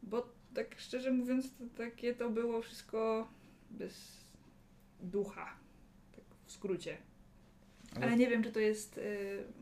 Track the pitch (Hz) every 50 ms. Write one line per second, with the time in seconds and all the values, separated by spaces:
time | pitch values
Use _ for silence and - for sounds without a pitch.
0 | - 190 214 240 247 - - - - - - - 226 - - - - - - 254
1 | 254 262 254 254 247 247 262 262 262 - - - 240 240 - - 233 233 - -
2 | 240 240 240 - 233 240 214 226 240 233 226 226 226 - - - - - - 220
3 | 220 226 220 220 226 - - - - - - - - - - - - - - -
4 | - - - - - - - - - - - - - - - - - - - -
5 | 185 175 175 202 196 - - 175 170 - - - - - - - - - - -
6 | - - - - - - - - - - - - - 190 185 170 - 165 151 -
7 | - - - - - - - - - - - - - - - - - - - -
8 | - 233 233 240 254 240 233 226 220 226 214 220 214 214 214 214 - - - -
9 | - 208 208 202 196 196 196 196 - - - -